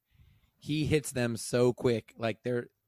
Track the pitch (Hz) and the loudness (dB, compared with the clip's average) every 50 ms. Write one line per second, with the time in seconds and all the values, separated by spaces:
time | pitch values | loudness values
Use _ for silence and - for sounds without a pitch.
0 | _ _ _ _ - _ _ _ _ _ _ _ - - 147 156 147 - 156 151 | _ _ _ _ -20 _ _ _ _ _ _ _ -8 -4 -2 -2 0 2 2 0
1 | - - - 123 120 117 113 104 - - - 123 123 123 117 - - 127 117 110 | 0 -2 -4 -2 -2 -2 -2 -4 -4 0 2 4 4 4 4 2 2 0 0 0
2 | - - - - 117 113 101 - - 123 123 120 120 - _ _ _ | -4 -8 -8 -6 -4 -4 -4 -4 -4 -4 -4 -4 -6 -8 _ _ _